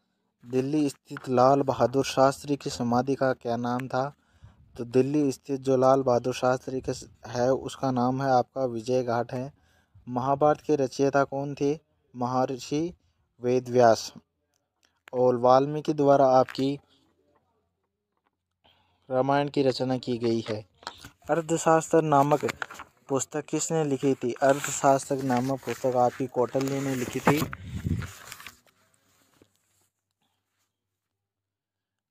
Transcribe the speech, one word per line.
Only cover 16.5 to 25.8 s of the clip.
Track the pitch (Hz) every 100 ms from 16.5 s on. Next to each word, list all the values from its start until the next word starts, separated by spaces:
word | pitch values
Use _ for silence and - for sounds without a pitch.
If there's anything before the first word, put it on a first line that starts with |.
| - 135 143 _ _ _ _ _ _ _ _ _ _ _ _ _ _ _ _ _ _ _ _ _ _ -
रामायण | 131 135 143 147
की | 143
रचना | 135 123 131 127
की | 127 117
गई | 117 113 110
है। | 107 - _ - - - _ -
अर्थशास्त्र | 156 156 165 165 160 - 165
नामक | 156 139 143 147 117 - - - - _ -
पुस्तक | 135 - 151 -
किसने | 156 - 160
लिखी | 147 135 139
थी? | 131 123
अर्थशास्त्र | - 135 143 143 - 143 135 - 135
नामक | 135 123 131 135 -
पुस्तक | 117